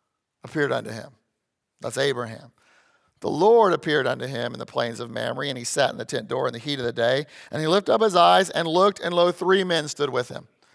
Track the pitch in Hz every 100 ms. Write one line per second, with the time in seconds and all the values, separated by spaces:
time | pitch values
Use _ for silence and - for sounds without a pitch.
0 | _ _ _ _ 131 160 139 127 110 110
1 | - _ _ _ _ _ _ _ 120 123
2 | 139 123 113 110 120 _ _ _ _ _
3 | _ _ - 147 208 233 202 156 160 147
4 | 127 127 127 120 120 120 - 131 120 113
5 | 117 117 120 127 143 127 120 143 123 -
6 | 113 127 107 127 131 117 135 139 120 117
7 | 117 135 151 - - 151 156 196 196 214
8 | 220 175 175 185 175 165 165 175 202 -
9 | 175 175 175 175 175 196 185 165 147 -
10 | 143 123 123 127 135 _ _